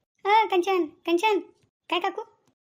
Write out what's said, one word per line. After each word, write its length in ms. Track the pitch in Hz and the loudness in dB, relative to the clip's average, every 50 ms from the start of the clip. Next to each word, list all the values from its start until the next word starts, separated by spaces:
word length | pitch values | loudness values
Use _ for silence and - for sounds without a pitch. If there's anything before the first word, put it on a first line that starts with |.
| _ _ _ _ _ | _ _ _ _ _
अ, 220 | 392 415 440 440 - | 2 2 2 2 2
कंचन, 360 | 381 359 349 392 381 359 330 | 0 0 0 0 0 0 -2
कंचन, 520 | 294 - _ _ 339 339 339 370 440 415 359 - - - _ _ _ _ _ _ - | -4 -6 _ _ -2 -2 0 2 0 0 0 -2 -6 -16 _ _ _ _ _ _ -6
काय 120 | 320 349 | -4 -2
काकू? 220 | 370 392 381 427 466 - _ _ _ _ _ _ | -2 -4 -6 -6 -12 -14 _ _ _ _ _ _